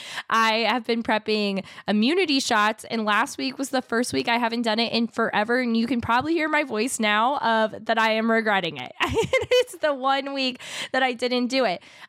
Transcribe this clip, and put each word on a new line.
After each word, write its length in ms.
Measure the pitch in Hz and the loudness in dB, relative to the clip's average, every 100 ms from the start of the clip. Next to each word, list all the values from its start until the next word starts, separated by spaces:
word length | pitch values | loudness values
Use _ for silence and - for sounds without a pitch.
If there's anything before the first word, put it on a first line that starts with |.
| - - - | -14 -10 -2
I 280 | 226 226 220 | 2 2 2
have 280 | 220 240 226 | 2 0 0
been 160 | 233 | -2
prepping 640 | 226 214 220 214 202 196 - - - | 0 -2 0 0 0 -4 -8 -10 -2
immunity 520 | 208 233 359 349 269 | 2 4 2 2 2
shots, 460 | - 220 214 220 - | 2 2 2 0 -6
and 180 | 226 | -4
last 360 | 214 208 277 - | 0 0 0 -4
week 180 | 269 254 | -6 -6
was 140 | 277 | -4
the 100 | 262 | -2
first 320 | - 233 247 | 0 -2 0
week 160 | 269 247 | -2 0
I 80 | 233 | 0
haven't 240 | 233 233 | 0 0
done 180 | 226 214 | 0 0
it 140 | 233 | 0
in 140 | 226 226 | 0 -2
forever. 520 | - 226 196 214 247 | -2 0 0 2 0
And 160 | 247 226 | 2 0
you 120 | 233 | 0
can 140 | 247 | -2
probably 320 | 226 240 302 | 0 0 0
hear 140 | 339 311 | 0 0
my 80 | 302 | 0
voice 360 | 277 214 254 - | 0 -2 -2 0
now 380 | 214 208 240 294 | 0 2 2 0
of 480 | 226 226 220 - 220 | 0 2 0 -2 -2
that 140 | 226 | 0
I 120 | 220 | 2
am 160 | 220 226 | 2 2
regretting 460 | 226 220 196 170 143 | 2 2 0 0 -6
it. 140 | 123 - | -10 -4
<laughs> 20 | 294 285 403 523 - 494 | -2 0 0 0 2 2
It's 140 | 494 349 | 2 0
the 160 | 311 | -2
one 400 | 277 262 277 277 | 0 0 0 -2
week 260 | 277 262 247 - - - | -2 -2 -4 -10 -10 -4
that 120 | 262 | 0
I 100 | 262 | 0
didn't 340 | 240 247 247 247 | 0 -2 0 0
do 180 | 262 226 | 2 0
it. 160 | 170 - - | -2 -10 -20